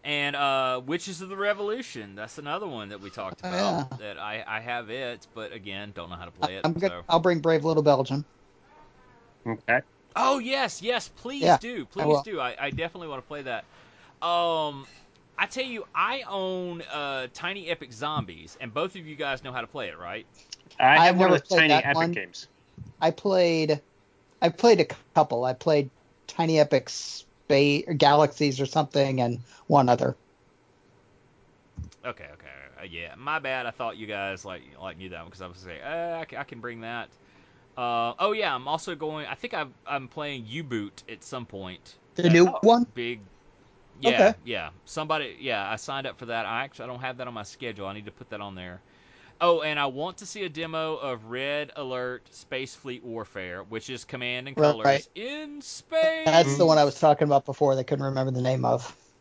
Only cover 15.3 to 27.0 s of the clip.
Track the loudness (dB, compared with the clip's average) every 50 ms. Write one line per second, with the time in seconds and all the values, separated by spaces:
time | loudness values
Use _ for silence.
15.3 | _ -4 -4 -4 -2 -8 -6 -6 -8 -10 -12 _ _ -2 -2 -2 -2 -6 -8 -8
16.3 | -6 -4 -4 -4 -4 -4 -6 -6 -8 -10 -12 -10 -8 -6 -6 -4 -6 -6 -8 -8
17.3 | _ -8 -8 -6 -6 -6 -6 -6 -6 -6 -6 -16 -12 -8 -6 -4 -4 -4 -6 -6
18.3 | -12 -16 -18 -20 -16 -12 -12 -8 -4 -4 -4 -4 -4 -12 -14 -14 -8 -6 -4 -4
19.3 | -4 -6 -6 -10 -8 -8 -8 -8 -8 -8 -8 -8 -8 -10 -10 -10 -10 -10 -12 _
20.3 | _ -20 -20 _ -20 _ _ -20 0 4 6 8 8 10 8 8 8 8 6 6
21.3 | 6 4 4 2 4 6 6 8 6 4 4 2 2 2 2 0 -2 -6 -8 -10
22.3 | -14 -20 -20 _ _ _ _ _ _ -18 -18 -18 -6 _ 0 0 0 0 -2 2
23.3 | 4 4 4 4 4 2 4 2 2 0 _ _ _ _ _ _ _ _ _ _
24.3 | _ _ 0 0 2 6 8 8 8 8 6 0 0 -16 _ _ _ 4 4 4
25.3 | 2 -2 -2 -2 -4 -2 2 4 4 4 4 2 _ _ _ _ _ _ _ -14
26.3 | -4 -2 0 4 6 6 6 6 6 2 2 0 -12 -10